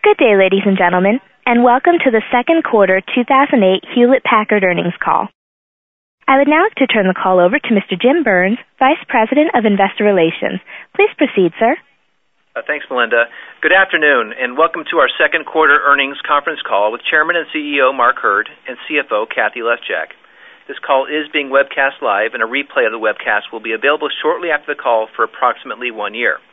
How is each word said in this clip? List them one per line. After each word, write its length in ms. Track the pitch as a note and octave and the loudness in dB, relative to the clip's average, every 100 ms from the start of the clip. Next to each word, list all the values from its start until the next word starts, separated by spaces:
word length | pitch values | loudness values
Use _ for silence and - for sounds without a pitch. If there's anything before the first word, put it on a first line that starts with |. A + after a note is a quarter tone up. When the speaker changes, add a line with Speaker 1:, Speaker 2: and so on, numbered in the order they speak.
Speaker 1:
Good 160 | G#4 G#4 | 2 4
day, 160 | C4 G3+ | 4 4
ladies 320 | F#3+ G3 G3+ | 4 2 0
and 80 | F#3+ | 2
gentlemen, 400 | F3+ F3+ F#3+ A#3+ _ _ - | 2 2 0 -2 _ _ -2
and 160 | A#3+ | 2
welcome 320 | A#3+ B3 - F4 | 4 4 2 2
to 160 | C4+ | 2
the 80 | A3 - | 0 0
second 320 | B3 B3 E4 | -2 2 0
quarter 400 | - A3 F#3+ F#3+ - - | 2 2 2 0 -2 -4
two 80 | |
thousand 400 | A#3+ C4+ C#4+ B3+ | 2 2 2 2
eight 240 | F#3+ F#3+ - B3 | 2 2 -2 2
Hewlett-Packard 640 | A#3+ C4 - A3 G#3+ G#3 | 4 2 2 0 2 0
earnings 320 | F#3 F3 F3 - | 0 0 -4 -4
call. 320 | - - G3 _ _ _ _ _ _ _ _ _ - | -2 -2 -4 _ _ _ _ _ _ _ _ _ 0
I 80 | C4+ | 2
would 80 | |
now 160 | C#4 D#4 | 4 2
like 160 | G#4 - | 0 0
to 80 | |
turn 240 | C4 B3 F#3 | 0 2 0
the 80 | F#3 | 0
call 240 | F#3+ F#3 | 0 4
over 160 | F3+ B3 | 4 0
to 160 | - | 0
Mister 240 | G#3 - F3+ | -2 0 0
Jim 240 | B3 E4 | 2 2
Burns, 400 | B3+ F3+ F#3 A#3 - _ | 2 2 0 -2 -8 _
Vice 240 | C4 E4 - | 0 0 -2
President 480 | A#3+ A3 C#4 D#4 - | 0 2 2 2 2
of 80 | |
Investor 400 | G#3+ G3 G3 - | 0 2 0 2
Relations. 560 | G#3 G3 E3 - - F#3 - - - | 2 2 0 -2 -6 -8 -12 -20 -8
Please 160 | - G#4 - | 0 0 0
proceed, 400 | C#4+ G#3+ F3 - | -2 2 0 2
sir. 240 | A3+ E4 _ _ _ _ _ _ _ | 0 0 _ _ _ _ _ _ _
Speaker 2:
Uh, 80 | A#2 - | -12 -6
thanks, 160 | D3 - | -8 -4
Melinda. 400 | B2+ A2+ A#2 A#2+ - - - | -2 0 2 0 -6 -20 -6
Good 80 | D#3 | 2
afternoon, 640 | F#3 F#3+ E3 D3+ C3 G#2+ A#2 | 2 2 2 2 2 0 -6
and 240 | B2 B2+ | -6 0
welcome 240 | E3 E3+ D3+ | 0 -2 -4
to 80 | E3+ | 0
our 80 | B2+ - | 0 0
second 320 | D3+ E3 D3+ | -2 -2 -4
quarter 320 | D#3+ D#3 C#3+ C#3+ | 0 2 4 2
earnings 320 | C#3+ C3+ C#3 - | 0 0 -6 -2
conference 320 | D3 D#3+ D3+ | -2 -2 -10
call 320 | - G2+ G#2+ | -4 0 0
with 80 | A#2 - | -2 -2
Chairman 320 | D#3+ D#3+ F3 | -2 0 -2
and 80 | D3 | -4
C 320 | D#3 D3 C#3+ | -8 -4 0
E 0 | |
O 80 | C3 | 0
Mark 320 | C3+ A#2+ - | 2 0 0
Hurd 320 | A2 G2+ A2 - - | 0 -2 -4 -12 -16
and 80 | B2 | -16
C 160 | - D3 | -6 -6
F 80 | - | -2
O 160 | G#2+ | -4
Kathy 400 | A2 - G#2+ B2 | -4 -4 -4 -4
Lesjak. 480 | A2+ A#2 - F2 D#2+ - _ _ - - - | -4 -4 -4 -8 -8 -14 _ _ -20 -20 -18
This 80 | C3+ | -14
call 240 | - C3+ C3+ | -2 -2 0
is 240 | D3+ D3 | -6 -4
being 160 | D3+ C#3 | -6 0
webcast 560 | C3+ C#3 - C3+ - | 0 0 -2 -4 -2
live, 320 | B2+ G2+ A2+ B2 | -4 -2 -2 -4
and 80 | |
a 80 | A2+ | -4
replay 320 | C3 C#3 C#3+ | -4 -4 -2
of 80 | A2+ | -2
the 80 | A2+ | -2
webcast 480 | A2 G#2 B2 G#2 - A2+ | -4 -4 -4 -4 -4 -12
will 80 | |
be 80 | A2 | -8
available 400 | A2 C3+ D3+ D3 - | -4 -2 -2 -4 -4
shortly 320 | D3+ E3+ F3 | -4 -4 -4
after 160 | D3 - | -6 -6
the 80 | C#3+ | -6
call 320 | C3+ A2+ A2 - | 0 0 -2 -4
for 80 | |
approximately 640 | A2+ - B2+ A#2 C3+ A2 B2 | -6 -2 -2 -2 -10 -10 -8
one 240 | G#2+ G#2 | -8 -8
year. 320 | A2+ A#2 - _ | -4 -4 -4 _